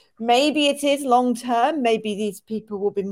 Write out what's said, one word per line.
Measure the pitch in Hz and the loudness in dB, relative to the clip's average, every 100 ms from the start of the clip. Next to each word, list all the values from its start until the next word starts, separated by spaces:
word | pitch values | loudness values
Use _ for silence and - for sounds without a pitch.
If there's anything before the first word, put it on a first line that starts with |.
| _ - | _ -6
Maybe | 226 240 294 302 285 | 2 4 4 2 0
it | 285 | 0
is | 285 277 | 0 0
long | 277 240 247 | 2 2 2
term. | 226 247 233 262 311 | -2 -2 0 0 0
Maybe | 233 226 220 | 0 0 -2
these | 202 214 190 | -4 -4 -6
people | - 220 214 208 | -10 -10 -8 -4
will | 202 202 | -4 -4
be | 196 | -2